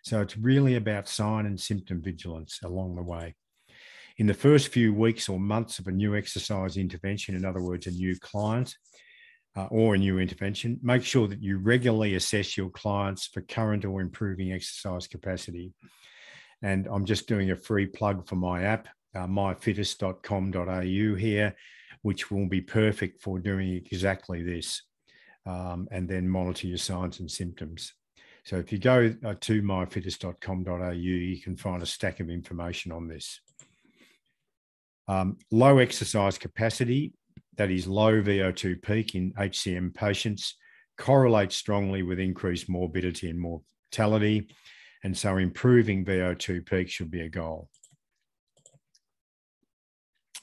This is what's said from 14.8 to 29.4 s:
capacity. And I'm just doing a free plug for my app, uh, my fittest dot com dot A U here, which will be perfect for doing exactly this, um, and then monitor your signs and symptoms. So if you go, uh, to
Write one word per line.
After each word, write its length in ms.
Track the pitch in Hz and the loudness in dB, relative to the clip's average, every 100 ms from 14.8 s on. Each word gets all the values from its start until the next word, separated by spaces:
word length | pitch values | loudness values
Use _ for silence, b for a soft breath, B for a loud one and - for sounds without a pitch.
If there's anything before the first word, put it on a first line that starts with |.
| 98 90 - | -6 -6 -8
capacity. 640 | 90 98 92 - 87 90 - B B B B B B B B | -10 -6 -6 -8 -10 -12 -16 B B B B B B B B
And 280 | 101 95 95 | -2 0 0
I'm 140 | 101 95 | -2 0
just 240 | 104 - | 0 0
doing 220 | 107 95 | 0 2
a 40 | 90 | 0
free 300 | - 104 95 | 0 0 0
plug 420 | - 104 95 90 | 0 0 0 -2
for 80 | 92 | -2
my 280 | 90 87 | -2 0
app, 260 | 98 110 - - _ 101 | 0 0 -4 -20 _ -8
uh, 120 | 92 | -4
my 260 | 98 98 | 0 0
fittest 440 | 90 - 98 101 - | -2 -2 0 -2 -2
dot 200 | 95 92 | -4 -4
com 300 | - 98 95 | -4 -2 -2
dot 160 | 92 87 | -2 -2
A 160 | 92 | -2
U 320 | 92 98 107 95 | 0 0 2 0
here, 400 | 110 104 104 - B B B B | 0 2 2 -2 B B B B
which 280 | 107 95 - | -2 -2 -2
will 180 | 98 95 | -2 0
be 120 | 92 | -2
perfect 640 | - 110 107 101 90 - | 0 2 2 2 -4 -6
for 180 | - 92 | -8 -4
doing 420 | 98 95 95 90 - | -2 -2 -2 -4 -6
exactly 540 | 92 95 95 - 87 | -2 0 -2 -6 -8
this, 400 | 87 85 - - - _ _ b b b 95 | -6 -6 -6 -10 -12 _ _ b b b -10
um, 420 | 90 90 87 92 | -8 -6 -6 -6
and 200 | 92 92 | -6 -4
then 180 | 92 92 | -2 0
monitor 400 | 92 90 87 92 | 0 0 -2 -4
your 100 | 90 | -4
signs 440 | - 90 90 - | -4 -4 -4 -6
and 100 | 85 | -10
symptoms. 640 | - 90 - 78 82 - - _ _ b b | -8 -8 -8 -12 -12 -16 -18 _ _ b b
So 140 | - 92 | -8 -6
if 160 | 85 | -4
you 40 | 104 | 0
go, 380 | 120 127 117 113 | 6 6 6 2
uh, 120 | 110 | -6
to 220 | 98 | -6